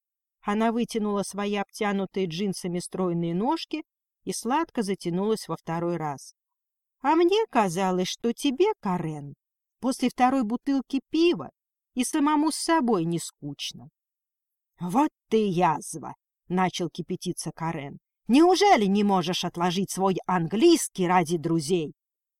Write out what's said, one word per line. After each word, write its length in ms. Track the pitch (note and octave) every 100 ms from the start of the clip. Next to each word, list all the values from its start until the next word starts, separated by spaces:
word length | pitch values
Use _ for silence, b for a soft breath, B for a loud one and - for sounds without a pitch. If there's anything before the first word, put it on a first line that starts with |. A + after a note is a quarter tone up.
| _ _ _ _
Она 300 | - G#3 A3+
вытянула 500 | A3+ A3+ A3+ G#3 G3+
свои 340 | F#3 G3 G3+ G3+
обтянутые 720 | G3+ - G#3 G3 F#3+ G3 F#3
джинсами 520 | D#3+ G3+ F3 F#3 F3
стройные 560 | - F#3 F#3 E3+ E3+
ножки 500 | E3+ A#3+ E4 - D4+ - _ _ _
и 80 | -
сладко 500 | - A3+ C#4+ E4 -
затянулась 680 | G3 F#3+ F3 F3 G#3 A3 -
во 80 | D#3+
второй 400 | - E3 E3+ E3+
раз. 380 | D#3 C#3 - _ _ _ _ _ _ _
«А 120 | C4+ D#4+
мне 280 | F4 G#4 A4
казалось, 600 | B3+ G3+ E3 F#3+ F3+ F#3
что 240 | - A#3
тебе, 400 | - C#4+ B3+ G4+ G#4
Карен, 540 | G#3 F3+ D#3 D3+ C#3+ - _ _ _ -
после 300 | B3 C4 B3
второй 340 | - B3+ C4+
бутылки 560 | G#3 A#3+ - C#4 - C4+ -
пива 400 | D#4 E4+ A3 B2+ _ _ _ _
и 100 | -
самому 460 | B3 D#4 C#4+ D4+ D#4
с 60 | -
собой 480 | - E4 A#3+ G3
не 140 | E3 E3+
скучно». 720 | - - C#3+ C#3+ - - C#3+ _ _ _ _ _ _ _ _ -
«Вот 320 | F3 G#3 D4+ _ -
ты 200 | A3+ G#3
язва!» 640 | E3+ F3 D#3 - D#3+ B2+ - _ _ -
начал 420 | F3+ F3+ - E3+
кипятиться 640 | - E3 F#3 F3+ - E3
Карен. 460 | - E3 E3 C#3+ - _ _ -
«Неужели 560 | B3+ F4 F4 G4+ E4
не 200 | G3+ G3+
можешь 400 | G3+ F#3+ E3 F3
отложить 460 | F3 F3+ F3+ F3 F#3
свой 260 | F#3 F#3+ F#3 -
английский 800 | F#3 D#3+ G#3+ E4+ D#4+ - - F3
ради 300 | F#3 D#3+ F3
друзей? 580 | D#3+ E3 C#3+ F3+ D3+ - _ _ _